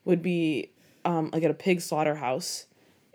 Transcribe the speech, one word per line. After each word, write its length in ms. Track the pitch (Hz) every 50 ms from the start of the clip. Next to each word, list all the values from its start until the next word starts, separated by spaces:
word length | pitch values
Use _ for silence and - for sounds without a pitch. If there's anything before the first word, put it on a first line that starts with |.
| -
would 160 | 185 175 170
be, 500 | 165 180 175 170 165 156 147 110 - - _ _ _ _ _ _ -
um, 260 | 175 170 160 156 - -
like, 100 | 160 165
at 80 | 151
a 40 | 151
pig 260 | - - 196 180 170
slaughterhouse." 880 | - - 165 151 156 151 151 151 135 123 131 185 180 - - - - - _ _ _ _ _ _ _ _ _